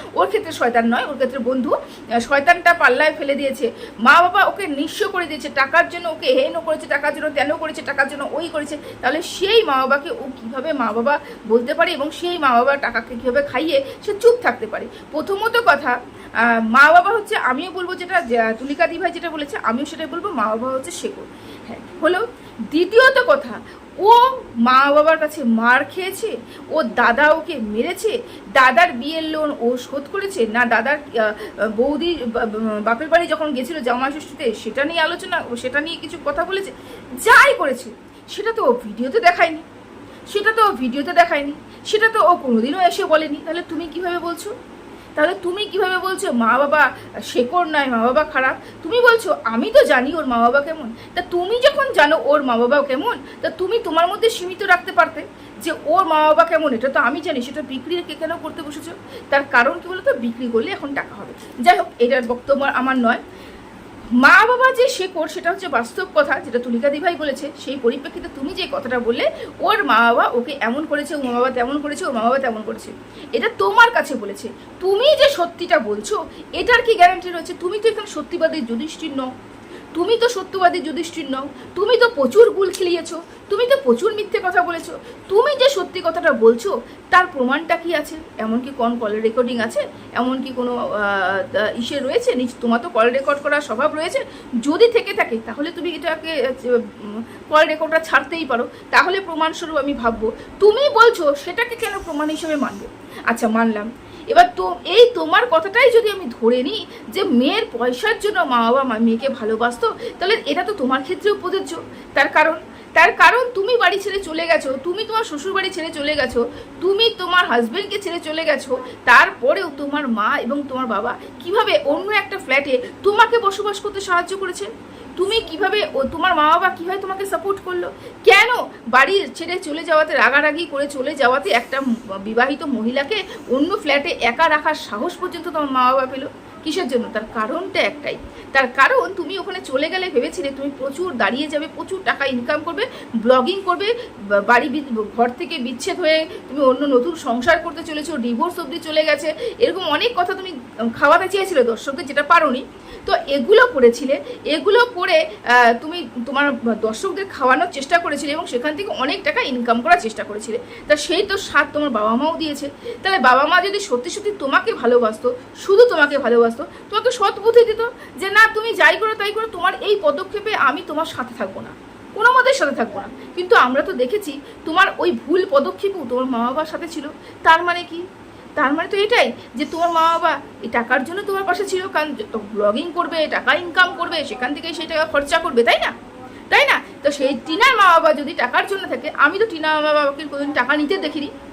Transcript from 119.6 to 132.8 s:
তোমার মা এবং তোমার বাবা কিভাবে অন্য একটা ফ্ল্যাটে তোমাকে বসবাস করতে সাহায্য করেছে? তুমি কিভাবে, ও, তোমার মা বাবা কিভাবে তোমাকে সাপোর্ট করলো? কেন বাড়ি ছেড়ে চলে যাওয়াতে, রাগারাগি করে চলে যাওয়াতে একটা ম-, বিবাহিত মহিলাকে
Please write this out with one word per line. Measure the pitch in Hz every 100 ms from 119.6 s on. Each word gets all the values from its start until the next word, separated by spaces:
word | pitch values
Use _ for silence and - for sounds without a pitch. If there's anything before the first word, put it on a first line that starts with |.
| 339 277
তোমার | 285 285 277
মা | 214 214 285
এবং | 233 285 277
তোমার | 254 254
বাবা | 202 233 - - -
কিভাবে | 349 427 466 466 277
অন্য | 311 392
একটা | 415 392 403
ফ্ল্যাটে | - 269 285 254 247 -
তোমাকে | 392 415 453 466
বসবাস | 392 392 415 392
করতে | 415 392
সাহায্য | 392 349 349 392
করেছে? | 381 359 403 466 - - - -
তুমি | 381 453
কিভাবে, | - 320 370 415 311
ও, | 269
তোমার | 269 320 359 320
মা | 302
বাবা | 339 370
কিভাবে | 381 339 392
তোমাকে | 381 381 392
সাপোর্ট | 330 392 392 370
করলো? | 359 349 - - -
কেন | - 392 453 466 294 - 233
বাড়ি | 247 285 392 285 -
ছেড়ে | 330 359
চলে | 302 302
যাওয়াতে, | 330 311 311
রাগারাগি | 277 226 285 302 294 339
করে | 277 285
চলে | 277 269 294
যাওয়াতে | 247 262 392
একটা | 240 - 262
ম-, | 269 226 208 196
বিবাহিত | 202 220 262 294
মহিলাকে | 311 233